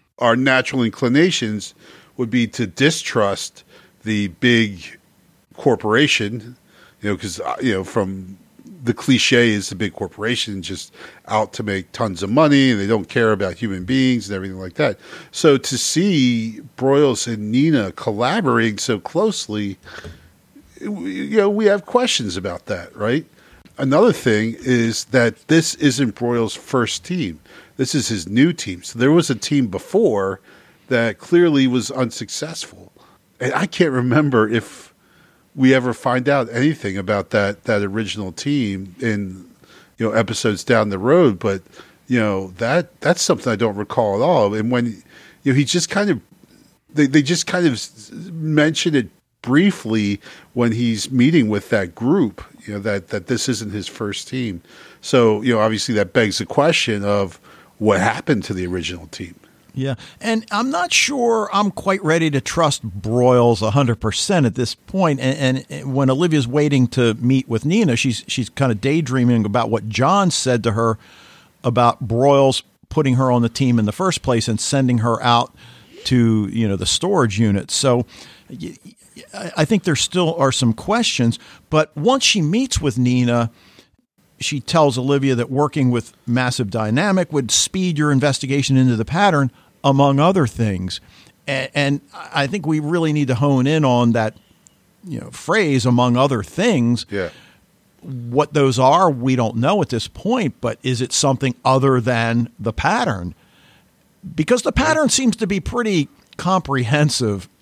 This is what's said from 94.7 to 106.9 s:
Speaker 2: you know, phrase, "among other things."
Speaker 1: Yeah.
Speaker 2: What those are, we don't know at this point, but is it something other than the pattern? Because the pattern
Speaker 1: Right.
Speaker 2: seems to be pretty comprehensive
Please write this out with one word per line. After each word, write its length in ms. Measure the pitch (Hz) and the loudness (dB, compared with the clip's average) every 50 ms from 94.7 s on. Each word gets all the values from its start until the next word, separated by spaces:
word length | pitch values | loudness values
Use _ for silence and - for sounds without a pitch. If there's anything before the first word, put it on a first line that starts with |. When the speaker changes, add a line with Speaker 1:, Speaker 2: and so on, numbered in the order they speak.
| _ _ _ _ _ _ - | _ _ _ _ _ _ -16
Speaker 2:
you 160 | 180 139 120 | -12 -12 -12
know, 100 | - - | -12 -12
phrase, 540 | - - - - 190 220 190 151 135 127 107 | -16 -10 -4 0 0 2 2 2 2 2 4
"among 320 | 127 120 123 123 123 120 | 4 4 4 4 4 4
other 260 | 123 139 139 131 110 85 | 4 4 4 2 -2 -4
things." 600 | - - 156 208 240 202 127 117 117 120 113 - - | -6 -4 -2 0 2 2 2 2 2 0 -2 -4 -6
Speaker 1:
Yeah. 200 | 101 98 90 80 - - - - _ _ _ _ _ _ _ _ _ _ | -6 -6 -6 -6 -8 -14 -20 -20 _ _ _ _ _ _ _ _ _ _
Speaker 2:
What 520 | - 120 131 123 120 120 120 143 147 - 151 | -14 -12 -12 -10 -10 -4 -2 -2 -2 0 0
those 260 | 151 139 135 117 131 | 2 2 2 2 2
are, 320 | 131 135 151 180 190 165 | 4 4 4 4 4 2
we 240 | 139 120 123 135 127 | 2 0 0 0 0
don't 200 | 120 117 110 113 | 0 0 -2 -2
know 260 | 113 123 156 208 202 143 | 0 0 2 2 0 0
at 60 | - | -2
this 180 | 123 110 - | -4 -6 -6
point, 480 | - - - - 202 247 262 196 127 - _ | -8 -10 -8 -4 -2 -2 0 -2 -2 -4 _
but 180 | - 117 113 - - | -6 -6 -6 -4 -4
is 180 | 127 127 117 | -4 -4 -2
it 120 | 127 117 - | -4 -4 -2
something 420 | - - 139 135 117 139 131 - - - | 0 0 0 0 0 -2 -4 -4 -2 0
other 360 | 131 131 135 131 139 131 127 | 2 2 4 4 4 2 2
than 480 | 110 127 123 113 117 117 117 120 120 - - - | 2 0 0 0 0 0 0 0 -2 -2 -6 -8
the 120 | 104 113 - | -6 -6 -4
pattern? 640 | - - 156 208 254 247 165 110 90 87 90 87 - _ _ _ _ _ _ _ _ _ _ _ _ _ _ _ _ - - - | -2 0 0 0 0 0 -2 -4 -4 -6 -10 -12 -14 _ _ _ _ _ _ _ _ _ _ _ _ _ _ _ _ -18 -8 -6
Because 280 | 160 156 - 247 247 - | -4 0 0 0 0 0
the 100 | 302 - | 0 0
pattern 320 | - 285 311 311 311 294 | 0 0 2 2 2 2
Speaker 1:
Right. 80 | 240 - | 2 0
Speaker 2:
seems 240 | - 262 226 180 | 2 2 0 0
to 100 | - 220 | 0 -2
be 140 | 175 202 185 | -2 -2 -4
pretty 480 | - - - 240 233 214 196 160 139 - _ _ _ _ _ | -4 -4 -4 -2 -2 0 0 0 -2 -2 _ _ _ _ _
comprehensive 1120 | - - 180 190 185 - 135 139 127 120 110 | -6 -2 0 0 0 0 -2 -2 -2 0 0